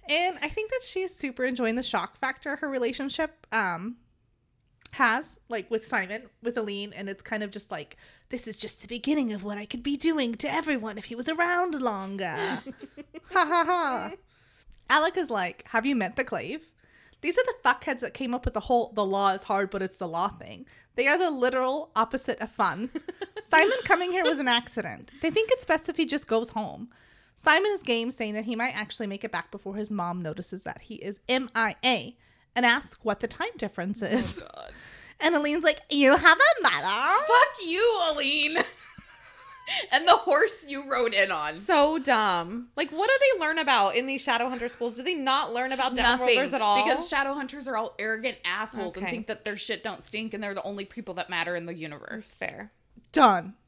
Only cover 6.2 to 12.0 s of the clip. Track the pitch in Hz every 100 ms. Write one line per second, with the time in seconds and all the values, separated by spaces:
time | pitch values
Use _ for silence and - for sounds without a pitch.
6.2 | 254 _ 233 240 214 202 208 - 196 196
7.2 | - 220 208 202 - 170 151 - - _
8.2 | _ 247 220 214 220 - 196 233 269 302
9.2 | 247 208 202 208 208 240 262 285 320 311
10.2 | 247 220 285 294 311 269 214 196 - 233
11.2 | 254 320 349 349 359 302 247 202